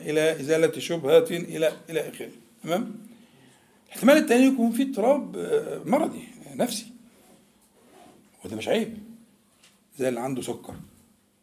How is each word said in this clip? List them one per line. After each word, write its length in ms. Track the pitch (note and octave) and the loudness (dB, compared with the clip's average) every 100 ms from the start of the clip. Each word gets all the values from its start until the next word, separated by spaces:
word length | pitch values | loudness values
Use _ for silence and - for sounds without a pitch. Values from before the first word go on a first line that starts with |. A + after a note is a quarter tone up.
إلى 400 | E3 D3+ D#3+ D3+ | -2 2 2 2
إزالة 380 | C#3 D#3+ D#3+ - | 0 2 2 0
شبهة، 460 | - E3+ C#3 E3 E3 | -6 -2 6 6 6
إلى، 420 | F3 E3+ D#3 D#3 - - | -2 -6 -2 -2 -2 -6
إلى 180 | D#3 B2+ | -6 -6
آخره. 220 | - A#2 - - _ | -10 -14 -16 -20 _
تمام؟ 320 | D#3 F3+ - - - - - _ - _ _ _ _ | -4 -4 -4 -12 -18 -20 -20 _ -20 _ _ _ _
الاحتمال 300 | - B3 D4+ | 2 6 6
الثاني 300 | D4+ A#3+ C4 | 6 4 4
يكون 260 | - A3+ | 4 0
في 100 | - | 0
اضطراب، 540 | - F#3+ A#3 C#4+ - - | -2 0 2 2 -2 -8
آه، 440 | F3 D3 D#3 - | -2 -2 -2 -6
مرضي، 440 | - C#4+ E4 - - - - | 0 0 0 -6 -16 -20 -10
نفسي، 320 | C3 A#3+ - - - - _ - - _ _ _ _ _ - - - _ _ | -4 -4 -4 -12 -20 -20 _ -20 -20 _ _ _ _ _ -20 -20 -20 _ _
وده 120 | - G#2+ | -12 -8
مش 120 | - | -2
عيب. 300 | A3 - - - - _ _ _ _ _ _ _ - | -2 -2 -8 -16 -20 _ _ _ _ _ _ _ -4
زي 100 | C3 | -4
اللي 120 | A#2 | -2
عنده 220 | C3 B2+ | -4 -6
سكر، 320 | A#2+ A2+ - - - _ _ _ _ _ | -6 -8 -12 -18 -18 _ _ _ _ _